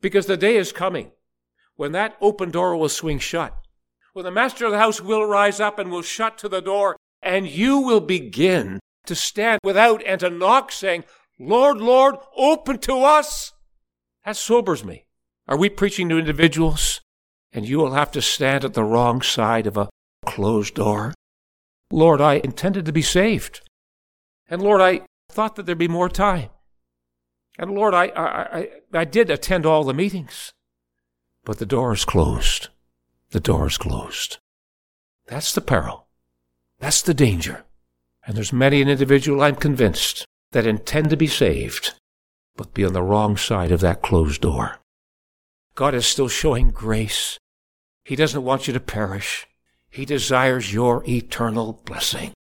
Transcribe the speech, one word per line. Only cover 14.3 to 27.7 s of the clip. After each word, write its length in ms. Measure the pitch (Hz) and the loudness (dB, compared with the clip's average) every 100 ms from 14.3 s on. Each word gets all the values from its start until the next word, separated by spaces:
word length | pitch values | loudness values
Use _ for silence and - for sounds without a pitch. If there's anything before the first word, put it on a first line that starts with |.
| 208 | -10
sobers 480 | - 233 196 147 | 2 2 2 -4
me. 220 | 104 80 _ _ _ _ - | -4 -16 _ _ _ _ -4
Are 100 | 139 | 2
we 120 | 196 | 2
preaching 400 | 202 202 190 175 | 2 -2 0 -2
to 100 | 160 | -2
individuals? 840 | 160 143 165 151 160 - - - _ _ _ _ _ | -2 2 2 4 0 2 -2 -4 _ _ _ _ _
And 140 | 127 107 | -10 -4
you 120 | 139 | 0
will 140 | 151 | 0
have 180 | 135 147 | 0 -2
to 100 | 143 | -2
stand 420 | - - 135 135 | -4 0 0 0
at 100 | 135 | -2
the 100 | 113 | -2
wrong 380 | 107 117 120 120 | 0 2 2 0
side 440 | - - 110 117 107 | -2 0 0 2 0
of 100 | 101 | -2
a 120 | 101 - _ _ - | -6 -8 _ _ -12
closed 480 | - 101 113 104 | -4 0 0 -2
door. 400 | - 107 104 110 156 _ _ _ _ _ _ _ | -2 0 0 -4 -10 _ _ _ _ _ _ _
"Lord, 300 | - 160 147 | 4 6 6
I 140 | 147 | 4
intended 500 | 139 135 - 180 196 160 | 2 0 -4 -4 -2 -2
to 60 | |
be 100 | 151 | -2
saved. 600 | 143 180 208 208 - - _ _ _ _ _ _ _ _ _ | 0 2 2 0 -6 -16 _ _ _ _ _ _ _ _ _
And 100 | 170 | -2
Lord, 200 | 202 208 | 2 6
I 220 | 185 185 - _ _ | 6 2 -6 _ _
thought 260 | - 214 - | -4 -4 -4
that 100 | 175 | -6
there'd 120 | 170 | -2
be 100 | 170 | 0
more 200 | 170 180 | 0 -2
time. 420 | 180 202 190 113 - _ _ _ _ _ _ _ _ _ _ | 2 0 0 -4 -14 _ _ _ _ _ _ _ _ _ _
And 120 | 180 | -8